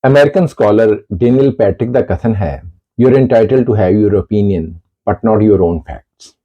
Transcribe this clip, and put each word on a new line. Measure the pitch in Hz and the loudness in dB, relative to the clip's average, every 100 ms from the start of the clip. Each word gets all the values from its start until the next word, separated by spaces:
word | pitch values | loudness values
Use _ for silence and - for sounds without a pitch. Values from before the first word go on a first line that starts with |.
ਅਮਰੀਕਨ | 131 143 143 190 170 | 2 2 2 2 -2
ਸਕਾਲਰ | - 107 107 113 104 - | 0 0 2 2 0 -4
Daniel | 95 120 127 139 | -2 0 2 0
Patrick | - 101 92 117 | 0 -2 -2 -4
ਦਾ | 123 | -4
ਕਥਨ | 117 113 117 107 | -4 -4 -4 -4
ਹੈ, | 87 69 87 - _ - | -6 -8 -14 -20 _ 0
"You | 127 | 2
are | 131 | 2
entitled | 127 120 107 131 | 2 2 2 0
to | 120 107 | 0 0
have | 95 104 | 0 2
your | 104 | 0
opinion, | 101 92 107 101 95 80 85 _ _ - | 0 -2 -2 -2 -2 -6 -14 _ _ -6
but | 104 113 | -4 -2
not | 110 | 0
your | 107 98 | 2 2
own | 87 85 | 0 -2
facts।" | - - _ _ - _ | -10 -18 _ _ -20 _